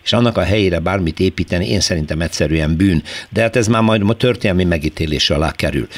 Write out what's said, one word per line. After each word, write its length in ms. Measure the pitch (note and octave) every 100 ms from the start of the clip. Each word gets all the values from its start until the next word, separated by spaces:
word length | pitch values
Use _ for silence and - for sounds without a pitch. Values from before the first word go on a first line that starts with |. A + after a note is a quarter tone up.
és 100 | -
annak 240 | - A#2+ G2
a 60 |
helyére 380 | F2 G#2+ F#2+ E2+
bármit 400 | E2+ G2 E2+ -
építeni, 500 | F#2 - F2 F2 G#2
én 100 | G#2
szerintem 400 | - F2 D2+ D#2+
egyszerűen 560 | E2 - D#2 D#2+ D#2 D#2+
bűn. 260 | G2 D#2+ - - -
De 120 | -
hát 160 | A2+ B2
ez 100 | G#2+
már 140 | A2+
majd 200 | A2+ A2 G2+
a 60 |
történelmi 500 | A2+ B2+ A#2+ G#2 F2+
megítélés 640 | F2+ E2 D2+ - D#2+ C#2+ -
alá 200 | D2 D2+
kerül. 360 | - D#2 C#2+ -